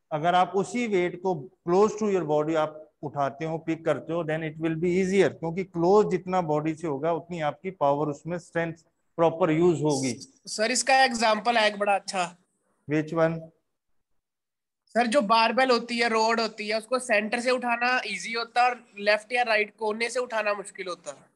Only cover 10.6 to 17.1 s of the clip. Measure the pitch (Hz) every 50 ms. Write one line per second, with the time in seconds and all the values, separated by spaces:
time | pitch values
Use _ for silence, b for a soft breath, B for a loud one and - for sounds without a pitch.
10.6 | 214 226 254 - - - 269 262 262 254 240 226 233 220 214 214 190 240 240 226
11.6 | 214 208 208 202 202 208 202 190 - - - 190 175 170 175 _ _ _ _ _
12.6 | _ _ _ _ _ - 147 156 151 156 165 165 160 165 165 165 160 165 - _
13.6 | _ _ _ _ _ _ _ _ _ _ _ _ _ _ _ _ _ _ _ _
14.6 | _ _ _ _ _ _ - 220 247 233 240 294 226 196 226 226 226 226 226 247
15.6 | 262 262 240 226 233 233 240 233 233 233 220 220 220 226 233 226 226 214 220 -
16.6 | 214 208 214 220 214 - 254 254 247 -